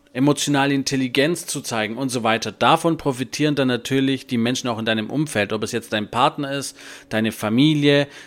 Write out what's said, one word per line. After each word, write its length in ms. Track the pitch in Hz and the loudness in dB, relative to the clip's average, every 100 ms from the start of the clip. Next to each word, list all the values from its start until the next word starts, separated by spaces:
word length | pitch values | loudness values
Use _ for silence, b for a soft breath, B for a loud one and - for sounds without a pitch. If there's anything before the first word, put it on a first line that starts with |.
| _ | _
emotionale 600 | 123 143 143 147 143 139 | 0 2 2 0 2 2
Intelligenz 720 | 139 131 135 131 131 147 170 - | 0 0 -2 0 2 2 0 -6
zu 140 | 147 | -8
zeigen 360 | - 113 107 113 | -4 -4 -4 -4
und 140 | 135 | -4
so 120 | 120 | -2
weiter. 300 | 113 113 110 | 0 0 -2
Davon 440 | 95 117 165 170 160 | 2 4 4 2 0
profitieren 580 | 143 123 127 - 151 | -2 -4 -8 -2 0
dann 140 | 143 127 | 2 0
natürlich 580 | 120 - 135 135 131 - | -2 0 0 0 -2 -2
die 120 | 120 | -2
Menschen 300 | 117 127 127 | 0 -2 -4
auch 100 | 110 | -2
in 60 | |
deinem 260 | 113 110 107 | -2 -2 -2
Umfeld, 420 | 131 151 - 104 | -4 -2 -2 -2
ob 100 | 110 | -2
es 100 | 107 | -4
jetzt 200 | 117 - | -6 -4
dein 180 | 107 101 | -4 -2
Partner 420 | 117 143 151 139 | 0 0 0 -6
ist, 240 | 139 135 B B B B | -6 -8 B B B B
deine 240 | 110 110 | -2 -2
Familie, 760 | - 107 117 151 151 143 143 143 B | -2 0 4 4 4 4 4 2 B